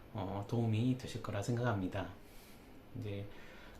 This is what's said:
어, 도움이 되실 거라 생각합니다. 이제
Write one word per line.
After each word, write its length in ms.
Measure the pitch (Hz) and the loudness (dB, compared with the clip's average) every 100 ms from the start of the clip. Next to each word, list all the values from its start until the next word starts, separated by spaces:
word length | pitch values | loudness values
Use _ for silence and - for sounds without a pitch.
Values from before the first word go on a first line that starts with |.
| - | -8
어, 280 | 104 95 98 104 | -4 -2 -2 0
도움이 480 | 117 113 107 123 127 | 4 6 6 6 4
되실 260 | - 110 | 0 -4
거라 200 | - 101 | 0 0
생각합니다. 680 | 101 117 123 104 92 98 90 - - - - - - - - 113 | 2 4 4 4 2 0 -2 -6 -14 -16 -16 -16 -16 -16 -10 -6
이제 300 | 107 101 104 - - - - - | -4 -2 -4 -8 -12 -14 -14 -10